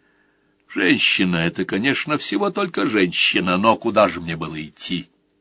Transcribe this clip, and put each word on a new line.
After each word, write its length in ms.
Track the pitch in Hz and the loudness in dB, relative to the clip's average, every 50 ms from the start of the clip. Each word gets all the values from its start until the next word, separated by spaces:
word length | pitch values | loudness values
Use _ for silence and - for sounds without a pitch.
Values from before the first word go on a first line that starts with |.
| _ _ _ _ _ _ _ _ _ _ _ _ _ _ | _ _ _ _ _ _ _ _ _ _ _ _ _ _
Женщина — 680 | - - 95 90 143 104 - - - - 95 90 87 | -4 -2 2 2 2 2 2 0 2 2 2 2 2
это, 300 | 82 82 85 - - 92 | 2 0 0 0 -2 -4
конечно, 520 | - 104 98 117 139 131 - - 147 151 143 | -2 -2 0 0 0 0 0 -2 -4 -4 -4
всего 320 | - - - - 202 202 | -2 -2 -2 -2 -2 -2
только 360 | 185 202 202 180 - 202 202 | -2 -2 -4 -4 -2 -2 -2
женщина, 720 | 143 104 104 92 87 82 - - - - 104 90 92 90 92 | 0 2 2 2 2 2 0 0 2 2 0 0 0 0 2
но 180 | 104 113 110 | 4 4 2
куда 320 | - - 117 101 107 104 92 | 2 0 0 4 4 4 4
же 140 | 82 87 | 2 -4
мне 160 | 85 82 82 80 | -6 -8 -6 -6
было 220 | 80 78 80 78 | -6 -8 -8 -10
идти? 500 | 78 76 - - - - 90 85 - _ _ _ _ _ _ _ | -12 -12 -12 -10 -6 -4 -4 -6 -6 _ _ _ _ _ _ _